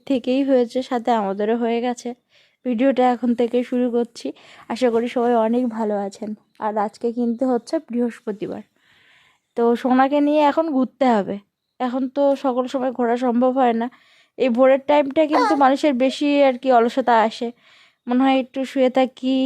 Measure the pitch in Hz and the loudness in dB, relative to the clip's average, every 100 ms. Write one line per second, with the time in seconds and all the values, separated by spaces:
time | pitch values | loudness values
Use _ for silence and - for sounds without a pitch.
0 | - 269 247 254 277 254 240 254 262 247 | -2 -2 0 0 2 2 0 -4 -4 -4
1 | 226 233 196 196 208 233 233 233 247 240 | -2 -2 -2 -2 -2 -2 -2 -2 -4 -6
2 | 240 247 _ _ _ _ 254 226 269 254 | -10 -14 _ _ _ _ -4 0 2 2
3 | 254 240 240 233 240 247 247 247 247 233 | 2 0 -2 0 0 -2 -2 -2 0 -2
4 | 233 - 269 - - - - 233 247 233 | -4 -8 -12 -12 -18 -18 -12 -2 0 0
5 | 240 254 240 240 220 240 254 220 214 202 | -2 -2 0 2 2 0 -2 -4 -4 -4
6 | 196 - 214 214 _ - 214 214 208 - | -6 -10 -12 -12 _ -10 -6 -4 -4 -4
7 | 233 233 240 233 262 240 240 320 - 240 | -6 -2 -4 -2 -2 -2 -2 -6 -4 -4
8 | 240 - - 202 185 202 214 _ _ _ | -4 -6 -12 -8 -8 -10 -14 _ _ _
9 | _ _ _ _ _ - 233 240 262 254 | _ _ _ _ _ -2 0 0 2 2
10 | 269 294 285 302 294 294 330 262 254 - | 2 2 2 2 2 0 -2 -2 -2 0
11 | 262 220 170 202 - _ _ - 254 262 | 2 2 -2 -8 -14 _ _ -8 -6 -4
12 | 262 285 285 277 277 247 254 269 254 240 | -4 0 0 2 -2 -2 -4 -4 -4 -2
13 | 240 240 254 233 254 254 247 226 247 - | -2 0 0 0 0 2 2 0 -4 -10
14 | _ _ _ - 262 233 262 269 269 294 | _ _ _ -4 0 4 4 4 4 2
15 | 277 262 302 311 466 277 269 277 311 247 | 2 0 2 2 2 4 2 4 0 2
16 | 262 - 294 285 269 247 262 240 233 269 | 0 0 0 4 2 2 2 2 2 0
17 | 254 226 220 - 233 - _ _ _ _ | 2 2 2 -2 -10 -10 _ _ _ _
18 | - 247 269 269 262 269 254 277 254 262 | -4 0 2 2 -2 -6 -4 0 2 2
19 | 254 - 254 262 | 0 -2 -2 0